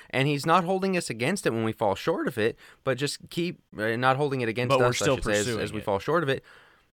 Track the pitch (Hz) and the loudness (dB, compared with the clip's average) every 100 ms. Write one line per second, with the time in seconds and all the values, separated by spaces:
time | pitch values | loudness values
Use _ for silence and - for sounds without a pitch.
0 | - 127 139 143 143 175 170 190 190 180 | -6 0 0 0 2 2 2 0 0 -2
1 | - 113 123 196 151 113 110 110 107 98 | -4 -2 -2 0 -2 0 -2 0 0 0
2 | - 202 277 123 110 - - - - 127 | -2 -2 -4 0 -2 -2 -16 -8 -4 -2
3 | 143 - - - 175 160 _ 85 110 113 | -4 -6 -8 -4 -4 -6 _ -6 -2 2
4 | 131 135 147 135 117 110 123 135 123 123 | 2 2 0 0 -2 -2 2 4 4 2
5 | 139 131 - 104 107 110 104 104 104 98 | 0 0 2 0 0 -2 -4 -4 -2 -2
6 | - 165 143 135 - - - _ _ | 0 0 0 -2 -6 -20 -20 _ _